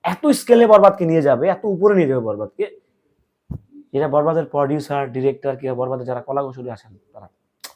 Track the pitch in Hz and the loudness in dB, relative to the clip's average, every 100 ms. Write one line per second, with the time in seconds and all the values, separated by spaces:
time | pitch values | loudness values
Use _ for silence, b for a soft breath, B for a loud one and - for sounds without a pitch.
0 | 170 185 302 - - 233 233 214 196 190 | -8 -2 0 0 4 4 6 8 6 4
1 | 170 160 143 127 170 185 214 185 202 196 | 2 2 2 2 0 -2 -4 0 2 2
2 | 147 131 113 101 104 - 202 - _ _ | 2 0 -4 -6 -8 -8 -10 -12 _ _
3 | _ _ _ _ - - _ - - 135 | _ _ _ _ -16 -16 _ -20 -10 -6
4 | 151 147 151 165 151 143 139 151 147 143 | -2 0 0 0 -2 -2 -2 -2 -4 -6
5 | 135 127 135 135 139 131 135 123 127 131 | -6 -4 -4 -4 -6 -6 -6 -6 -6 -6
6 | 123 123 123 139 139 131 123 113 113 95 | -8 -10 -6 -6 -6 -10 -14 -16 _ _
7 | _ - 98 _ _ _ - | _ -20 -20 _ _ _ -20